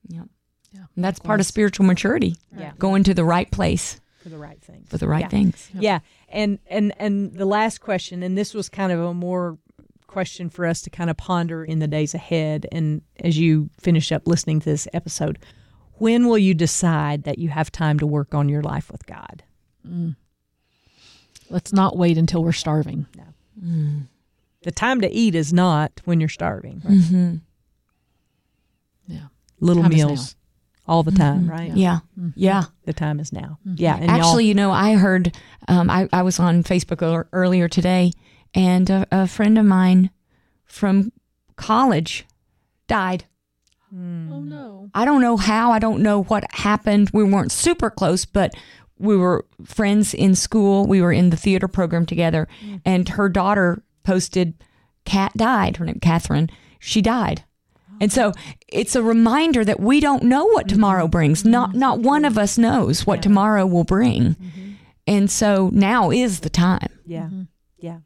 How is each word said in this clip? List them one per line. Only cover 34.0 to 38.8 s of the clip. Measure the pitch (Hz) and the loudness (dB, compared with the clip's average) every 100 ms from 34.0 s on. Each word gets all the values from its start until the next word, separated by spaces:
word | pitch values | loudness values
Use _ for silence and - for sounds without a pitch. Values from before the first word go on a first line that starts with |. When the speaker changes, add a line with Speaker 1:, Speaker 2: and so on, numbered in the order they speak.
| 170 | 2
Speaker 1:
Actually, | 170 165 165 | 4 4 4
Speaker 3:
y'all | 220 | 4
Speaker 1:
you | |
know, | 202 202 | 2 2
I | 185 208 | 2 4
heard, | 214 196 185 175 - - - - | 4 4 2 0 -4 -20 -20 0
um, | 180 170 | 2 4
I, | 180 190 | 0 0
I | 185 | 0
was | 180 175 | 0 2
on | 175 170 | 2 2
Facebook | 170 180 - 165 | 2 -2 -2 -4
ear-, | 165 165 170 | -2 -2 -4
earlier | 185 180 180 170 | -2 0 2 0
today, | - 180 185 180 - _ _ _ | 0 0 2 2 0 _ _ _
and | - 185 180 | 0 2 4